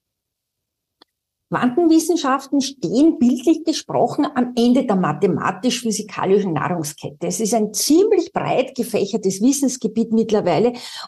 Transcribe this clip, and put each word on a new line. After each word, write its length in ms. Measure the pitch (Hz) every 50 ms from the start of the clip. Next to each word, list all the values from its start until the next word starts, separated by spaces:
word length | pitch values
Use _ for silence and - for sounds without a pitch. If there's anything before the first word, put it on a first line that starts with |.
| _ _ _ _ _ _ _ _ _ _ _ _ _ _ _ _ _ _ _ _ _ _ _ _ _ _ _ _ _ -
Quantenwissenschaften 1120 | 170 151 - 247 247 349 349 320 320 320 320 330 349 330 - 262 262 285 - - 294 285
stehen 580 | 262 - - - - 160 185 247 302 330 - -
bildlich 460 | 240 240 254 - - 349 320 330 311
gesprochen 640 | - 302 - - - - 123 - - - - 285
am 260 | - - 247 240 247 -
Ende 300 | 233 233 247 247 247 -
der 120 | - 202
mathematisch-physikalischen 1600 | 185 175 147 147 - 196 190 160 - - 151 190 - - 254 240 - - 226 202 208 208 - - - - 185 196 208 190 190
Nahrungskette. 760 | 160 135 - 156 180 170 156 151 - - - - - - 175
Es 140 | 175 185 -
ist 140 | 220 196 240
ein 180 | 220 214 208
ziemlich 600 | 214 - - - 294 339 403 440 427 349 320 - -
breit 400 | 170 143 143 165 - 262 269 -
gefächertes 680 | - 226 - - 175 185 196 - 214 147 190 185 190
Wissensgebiet 720 | 214 262 277 - 285 247 - - - 202 - 226 233 226
mittlerweile 600 | 220 226 220 220 208 208 - 175 165 156 214 247 240 - - - - - -